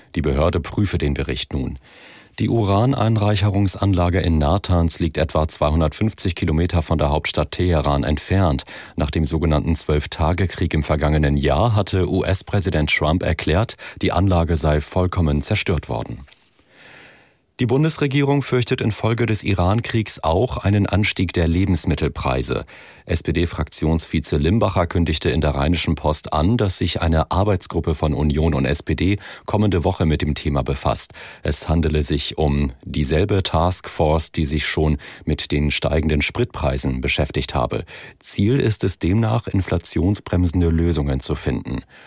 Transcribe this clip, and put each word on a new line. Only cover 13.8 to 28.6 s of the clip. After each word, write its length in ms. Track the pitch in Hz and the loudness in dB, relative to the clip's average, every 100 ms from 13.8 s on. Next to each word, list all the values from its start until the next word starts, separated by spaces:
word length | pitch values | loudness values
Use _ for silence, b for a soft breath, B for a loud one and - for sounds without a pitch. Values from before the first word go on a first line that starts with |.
| B B | B B
die 120 | 90 | -2
Anlage 440 | 90 98 87 82 82 | 2 2 2 2 2
sei 240 | 78 76 | 2 0
vollkommen 600 | - 92 90 92 78 73 | 0 -2 0 2 2 2
zerstört 480 | - 107 - 80 - | 0 -2 0 -2 -2
worden. 300 | 57 - 117 - - - B B B B B B B B B B - | -8 -8 -12 -16 -20 -20 B B B B B B B B B B -4
Die 80 | 120 | 0
Bundesregierung 720 | 131 156 - 107 139 139 143 | 2 2 2 0 2 2 2
fürchtet 400 | - 127 117 127 | 0 0 0 0
infolge 460 | 117 - 110 113 120 | -2 -2 -2 0 0
des 160 | 110 | 0
Iran-Kriegs 800 | - 98 90 110 - 117 107 - | 0 0 2 2 0 -2 -2 -2
auch 320 | 78 85 123 - | 0 2 0 0
einen 300 | 98 104 98 | 0 2 2
Anstieg 480 | 98 104 - 87 | 2 0 0 -2
der 120 | - 85 | 0 0
Lebensmittelpreise. 1160 | 85 98 87 - 76 73 - - 65 64 - - B B B | 2 2 0 0 0 -2 -2 -2 -2 -2 -4 -6 B B B
S-P-D-Fraktionsvize 1300 | - 82 - - 85 - 76 - 78 82 - 82 - 78 | -4 -4 -2 -2 -2 -2 -6 -2 0 0 0 -4 -2 0
Limbacher 480 | 73 113 101 95 87 | 2 2 2 0 0
kündigte 420 | 90 82 80 - | 0 0 0 0
in 140 | 80 | 0
der 80 | 76 | 0
Rheinischen 440 | 71 71 80 - | 0 0 0 0
Post 380 | 80 76 73 - | -2 0 -2 -2
an, 240 | 78 85 117 | 0 2 2
dass 220 | 101 - | 0 0
sich 240 | 95 - | -2 0
eine 280 | 82 80 80 | 0 2 2
Arbeitsgruppe 640 | 87 101 95 - 87 80 | 0 2 0 -2 -2 -2
von 200 | 78 80 | 0 0
Union 400 | 71 76 71 80 | 0 0 2 2
und 100 | 69 | 2